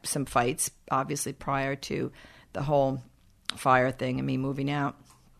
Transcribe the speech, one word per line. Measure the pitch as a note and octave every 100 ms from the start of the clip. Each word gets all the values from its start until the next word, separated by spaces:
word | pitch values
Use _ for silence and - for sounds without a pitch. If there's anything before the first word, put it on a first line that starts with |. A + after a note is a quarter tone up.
some | - D3 C3
fights, | B2+ B2 D#3+ - - -
obviously, | C3 C#3 C#3+ -
prior | C#3 - C3+ C3+ C#3
to | - - B2+ - - - -
the | -
whole | C#3+ C#3+ C3+ C3 - _ _ _ - -
fire | C3+ B2+ C3
thing | B2+ B2+ B2+
and | C3+
me | C3
moving | C3+ C3+ C#3
out. | D3 C#3 - - - _ _